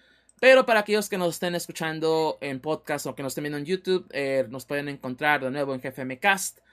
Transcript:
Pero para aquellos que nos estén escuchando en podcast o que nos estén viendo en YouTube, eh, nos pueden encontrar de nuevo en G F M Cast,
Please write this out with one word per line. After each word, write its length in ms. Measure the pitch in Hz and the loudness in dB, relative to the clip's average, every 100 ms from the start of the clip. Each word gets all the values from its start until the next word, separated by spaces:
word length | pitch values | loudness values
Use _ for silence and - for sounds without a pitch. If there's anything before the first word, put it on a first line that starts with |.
| _ _ _ _ | _ _ _ _
Pero 260 | 247 262 254 | 8 8 8
para 160 | 220 | 4
aquellos 280 | 208 208 208 | 4 0 0
que 80 | 196 | -2
nos 160 | 175 | -2
estén 200 | 160 180 | -2 -2
escuchando 840 | 175 170 165 160 160 160 160 156 - | -4 -6 -6 -6 -2 0 2 0 -2
en 220 | 143 135 | -6 -6
podcast 440 | 151 151 - 143 143 | -4 -6 -4 -6 -6
o 80 | 127 | -6
que 80 | |
nos 80 | 139 | -6
estén 120 | 156 | -6
viendo 140 | 147 147 | -6 -6
en 80 | 143 | -4
YouTube, 420 | 190 185 185 - | -4 0 -2 -2
eh, 340 | 135 139 135 123 | -4 0 0 0
nos 160 | 131 - | -6 -6
pueden 220 | 143 143 | -6 -4
encontrar 560 | 139 131 127 151 147 | -8 -8 -2 2 2
de 80 | 131 | 0
nuevo 220 | 139 139 | -4 -4
en 80 | 131 | -4
G 80 | 135 | -8
F 120 | 127 | -8
M 160 | 131 131 | -8 0
Cast, 420 | 202 190 - - _ | 2 2 -2 -12 _